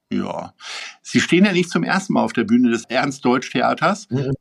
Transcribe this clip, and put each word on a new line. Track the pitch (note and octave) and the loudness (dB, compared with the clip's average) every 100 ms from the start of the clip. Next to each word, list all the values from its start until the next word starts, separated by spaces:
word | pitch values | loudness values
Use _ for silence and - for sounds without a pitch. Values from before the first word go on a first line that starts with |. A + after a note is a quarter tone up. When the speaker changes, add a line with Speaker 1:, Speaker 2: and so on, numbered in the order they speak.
| _ | _
Speaker 1:
Ja. | G2+ F#2+ E2+ - - - - - - | -6 -4 -8 -10 -16 -14 -14 -14 -16
Sie | - B2+ | -2 0
stehen | - E3+ G#3 | 2 4 4
ja | |
nicht | F3 F3 | 2 0
zum | F#3 | -2
ersten | D#3 F3+ - | 0 -2 0
Mal | A#2 | 0
auf | A2+ | 0
der | - G#2 | -2 2
Bühne | A#2+ B2 | 4 4
des | A2+ - | 0 -2
Ernst-Deutsch-Theaters. | B2 C#3+ C#3 B2+ B2+ - B2+ A#2+ B2 E3 A3 - | -2 -2 0 2 2 0 0 0 0 0 -2 -4
Speaker 2:
Mhm. | C3+ C3 C#3 | -4 -2 -4